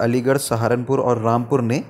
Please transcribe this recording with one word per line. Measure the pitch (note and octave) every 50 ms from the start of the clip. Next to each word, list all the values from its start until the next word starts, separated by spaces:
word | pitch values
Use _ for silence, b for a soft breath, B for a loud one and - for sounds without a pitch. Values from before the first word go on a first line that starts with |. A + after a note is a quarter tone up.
अलीगढ़, | A2+ A#2 A#2+ B2+ A#2+ C3 C3+ C#3
सहारनपुर | - - A#2+ A2 A#2 A2 A#2+ B2 B2 C3 C3+ C3+
और | - B2 A#2+ A2+
रामपुर | A2 A#2 A#2 A#2+ B2 A2+ C#3+ C3
ने | A#2+ A2+ B2 D#3 -